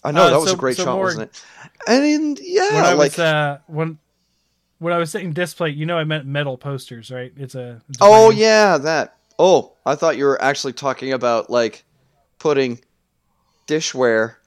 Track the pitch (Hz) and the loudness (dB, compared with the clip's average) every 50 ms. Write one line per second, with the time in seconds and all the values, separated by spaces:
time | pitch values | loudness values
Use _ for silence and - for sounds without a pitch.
0 | _ 151 147 180 190 170 127 147 160 190 185 175 - 131 123 185 185 135 123 190 | _ -2 2 4 4 4 4 2 2 0 -2 -2 -2 -4 -4 -2 -4 -4 -2 -2
1 | 190 185 165 113 110 - _ - - - - - - - _ _ - 214 233 269 | -4 -4 -4 -6 -12 -14 _ -20 -20 -20 -20 -20 -20 -20 _ _ -2 0 0 2
2 | 285 302 302 302 311 302 285 254 277 349 359 403 370 403 427 427 370 - - - | 2 0 0 0 -2 -4 -6 -8 -10 -4 -2 -2 0 0 0 2 2 2 4 2
3 | 147 143 - 170 170 160 156 151 147 143 143 139 _ - 160 147 160 165 160 156 | 2 0 0 -2 -2 0 0 0 -2 -4 -6 -10 _ -12 -8 -6 -6 -6 -8 _
4 | _ _ _ _ _ _ _ _ _ _ _ _ _ _ _ _ 165 170 175 170 | _ _ _ _ _ _ _ _ _ _ _ _ _ _ _ _ -6 -4 -2 -2
5 | 170 156 - 170 180 175 151 160 180 165 - - 175 156 143 147 156 165 175 165 | -4 -4 -6 -8 -8 -6 -6 -6 -6 -6 -6 -6 -6 -6 -4 -6 -6 -4 -4 -4
6 | 156 156 156 151 135 139 139 143 147 139 127 - - 143 139 131 - - 123 117 | -4 -4 -6 -6 -6 -6 -6 -4 -4 -6 -8 -10 -10 -10 -10 -10 -12 -16 -20 -20
7 | 107 110 127 127 127 127 _ 139 139 123 - 127 123 123 120 117 _ - 139 120 | -16 -14 -14 -12 -14 -14 _ -16 -16 -14 -12 -14 -14 -14 -16 -20 _ -18 -2 4
8 | 202 202 214 220 220 220 220 214 220 220 220 214 214 196 175 147 131 156 165 147 | 8 8 10 10 8 8 6 6 2 4 4 4 4 4 2 0 0 -2 -2 -2
9 | - - _ _ _ _ _ - 165 185 180 135 - - _ _ _ 123 143 143 | -4 -6 _ _ _ _ _ 2 4 4 4 2 0 -4 _ _ _ -4 -4 0
10 | 170 - 117 120 139 143 135 - - 135 143 - - 139 123 - 143 139 127 - | -2 -2 -2 0 0 -2 0 0 -2 -2 -2 -2 -8 -10 -10 -6 -6 -6 -6 -6
11 | 131 135 135 127 123 120 117 113 - - 123 123 117 110 - - _ _ _ _ | -6 -6 -6 -4 -2 -2 -2 -2 -4 -2 -2 -2 -2 -2 -6 -12 _ _ _ _
12 | _ _ _ _ _ _ _ _ - 160 147 139 135 123 117 120 _ _ _ _ | _ _ _ _ _ _ _ _ -2 -2 0 0 -2 -4 -6 -12 _ _ _ _
13 | _ _ _ _ _ _ _ _ _ _ _ _ _ - 147 156 156 - - 131 | _ _ _ _ _ _ _ _ _ _ _ _ _ -4 -4 -4 -4 -6 -4 0
14 | 127 120 113 110 110 113 - _ _ | 0 2 2 0 0 -2 -6 _ _